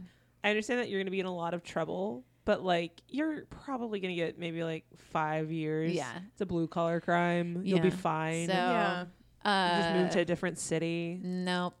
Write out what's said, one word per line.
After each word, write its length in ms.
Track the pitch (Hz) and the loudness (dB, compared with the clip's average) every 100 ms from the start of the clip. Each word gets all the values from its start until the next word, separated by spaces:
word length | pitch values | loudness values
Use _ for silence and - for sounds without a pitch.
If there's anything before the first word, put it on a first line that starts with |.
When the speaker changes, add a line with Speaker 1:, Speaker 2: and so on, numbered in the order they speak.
| 185 - _ - | -16 -20 _ -4
Speaker 1:
I 60 | 208 | 0
understand 320 | 214 214 247 | 0 0 -2
that 80 | 220 | 0
you're 100 | 196 | -2
gonna 120 | 190 | -2
be 100 | 190 | -2
in 40 | 185 | -4
a 80 | 175 | -4
lot 180 | 170 | -4
of 100 | 170 | -4
trouble, 600 | - 170 156 175 208 247 - _ | -4 -4 -2 -2 -4 -6 -12 _
but, 180 | 226 208 | 0 0
like, 380 | 185 170 165 - - | 4 2 0 -10 -8
you're 380 | 262 311 302 - | -2 -2 -4 -10
probably 560 | - - 254 233 202 | -14 -8 -6 -4 -4
gonna 140 | 185 175 | -2 0
get 220 | 160 - | -2 -2
maybe, 260 | 170 165 | -6 -2
like, 220 | 165 160 _ - | -2 -4 _ -20
five 520 | - 160 156 156 156 | -4 0 0 0 0
years. 420 | 165 156 156 165 | -2 0 0 2
Speaker 2:
Yeah. 260 | 170 127 175 196 | 0 -4 -8 -12
Speaker 1:
It's 100 | - | -6
a 40 | 185 | -2
blue 220 | 170 165 | 0 0
collar 320 | 170 170 170 | 0 0 0
crime. 600 | - 175 175 175 175 170 | 2 4 4 2 0 -2
You'll 160 | 202 175 | 2 4
be 80 | 185 | 4
Speaker 2:
Yeah. 80 | - | 2
Speaker 1:
fine. 520 | 165 156 160 165 175 | 0 0 0 -2 0
Speaker 2:
So, 60 | |
Speaker 3:
Yeah. 520 | 185 180 175 196 180 175 - - - 208 | 2 2 2 2 0 -6 -14 -20 -4 0
Speaker 2:
uh, 360 | 196 180 170 | 2 4 4
Speaker 1:
Just 140 | 170 185 | 4 4
move 140 | 180 | 4
to 80 | 185 | 2
a 60 | 170 | 2
different 320 | 175 180 165 | 0 -2 -4
city. 640 | - 160 165 170 170 180 | -2 -2 0 -2 -4 -6
Speaker 2:
Nope. 520 | 180 185 180 180 180 - | -4 -2 0 0 -2 -4